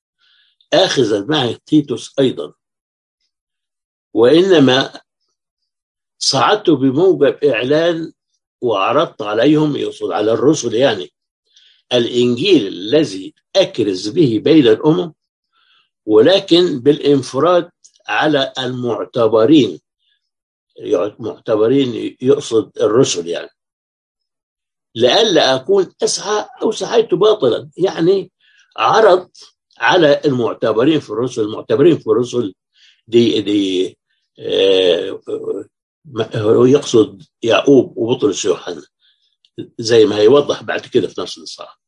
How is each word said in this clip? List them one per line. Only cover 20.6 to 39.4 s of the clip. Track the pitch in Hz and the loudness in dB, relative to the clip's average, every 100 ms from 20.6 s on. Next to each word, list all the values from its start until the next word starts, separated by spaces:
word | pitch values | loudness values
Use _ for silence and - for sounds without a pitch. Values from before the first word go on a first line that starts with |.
| _ - | _ -14
يعني | 104 101 101 - | -4 -2 -4 -8
معتبرين | 107 - - 107 113 135 131 107 104 - | -12 -10 -4 0 2 2 0 -4 -10 -6
يقصد | 127 143 - 110 104 - | -2 -2 0 -4 -4 -4
الرسل | 110 113 139 87 85 | 0 2 0 -2 -8
يعني. | 78 82 _ _ _ _ _ _ _ _ _ _ _ _ _ _ 113 | -10 -12 _ _ _ _ _ _ _ _ _ _ _ _ _ _ -2
"لئلا | 120 190 226 165 123 131 | 0 2 2 2 2 -2
أكون | - 196 180 - | 0 0 0 -4
أسعى | 220 - 196 214 - - | -6 -4 -4 -6 -6 -6
أو | 269 | -6
سعيت | - 277 480 440 | -4 -2 -2 0
باطلًا"، | 165 208 214 127 104 - - | 2 2 2 0 -2 -6 -6
يعني | 185 175 170 196 170 _ _ _ _ - | -4 -2 0 0 -4 _ _ _ _ -4
عرض | 113 196 220 185 185 - - _ _ - | 0 4 4 4 0 -20 -20 _ _ -4
على | 117 180 151 143 151 | 0 2 2 2 0
المعتبرين | 127 110 - 117 107 135 156 | -2 -2 -2 -2 0 0 0
في | - | -4
الرسل. | 107 127 117 | -6 -6 -4
المعتبرين | 107 101 - 113 170 147 | -6 -6 -4 2 2 2
في | 113 | 0
الرسل | 107 123 120 107 - _ _ _ _ - | -2 -2 -4 -6 -10 _ _ _ _ 0
دي، | 117 117 110 | 2 2 0
دي، | 98 104 95 90 92 _ _ _ _ - | -2 -2 -2 -4 -6 _ _ _ _ -16
آه، | 101 98 98 95 92 87 95 - - 104 - 98 110 _ _ _ 156 | -6 0 2 2 2 0 -4 -10 -10 -10 -8 -10 -12 _ _ _ -14
ما-، | 117 110 123 | -8 -6 -4
هو | 107 117 127 | 2 4 4
يقصد | 143 - 117 104 - - - | 2 2 2 2 -2 -20 -8
يعقوب | 117 135 - 139 - - | -2 0 4 4 2 -4
وبطرس | 113 123 104 90 101 | -4 -2 -2 -2 -4
ويوحنا، | 85 - 80 - _ _ _ _ _ | -4 -6 -14 -16 _ _ _ _ _